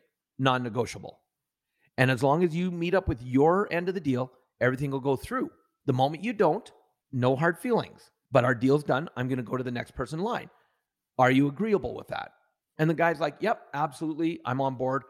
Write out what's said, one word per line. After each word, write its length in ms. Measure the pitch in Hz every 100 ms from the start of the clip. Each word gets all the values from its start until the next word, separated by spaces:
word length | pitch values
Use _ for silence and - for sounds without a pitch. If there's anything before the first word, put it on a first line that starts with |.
| _ _ _ -
non-negotiable. 800 | 135 127 123 117 110 95 98 - _ _ _ _ _ _ _ -
And 140 | 131
as 120 | 123
long 200 | 135 156
as 120 | 180
you 160 | 165 180
meet 240 | 175 170
up 140 | 185 185
with 140 | 120
your 480 | 127 131 156 185 208
end 160 | 170 180
of 60 |
the 60 | 185
deal, 320 | 143 123 127 _ _ -
everything 300 | 120 127 143
will 100 | 135
go 160 | 135 131
through. 340 | - 254 - - _ _ -
The 60 |
moment 320 | 127 139 156
you 80 | 214
don't, 380 | 214 170 196 - _ _ _ _
no 240 | 131 127 131
hard 220 | 170 170
feelings, 520 | 247 214 - - - _ _
but 140 | 131
our 100 | 123
deal's 300 | 120 131 147
done. 240 | 143 127 165 120
I'm 120 | 127
gonna 140 | 131
go 140 | 107 127
to 80 |
the 60 | 127
next 220 | 120 117
person 280 | - 117 160
in 40 |
line. 260 | 214 220 - _ _ _ _ _ _ -
Are 120 | 127
you 180 | 131 143
agreeable 460 | 139 220 190 120
with 140 | 104 -
that?" 240 | - - _ _ _ _ -
And 100 | 160
the 60 |
guy's 260 | 160 165 151
like, 160 | 156 -
"Yep, 280 | 214 - -
absolutely. 640 | 143 151 131 160 151 165 170
I'm 160 | - 131
on 160 | 135 123
board. 280 | 127 131